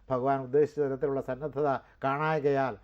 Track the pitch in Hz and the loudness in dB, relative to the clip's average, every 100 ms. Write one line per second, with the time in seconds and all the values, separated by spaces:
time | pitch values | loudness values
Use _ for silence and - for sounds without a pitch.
0 | - 127 131 139 127 143 147 147 139 131 | -4 0 0 0 2 2 2 2 -2 0
1 | 143 135 - 127 151 139 147 127 - - | -2 -2 -4 -6 -6 -2 0 0 -6 -6
2 | 135 139 156 156 143 139 131 104 | -2 0 0 2 2 2 0 -4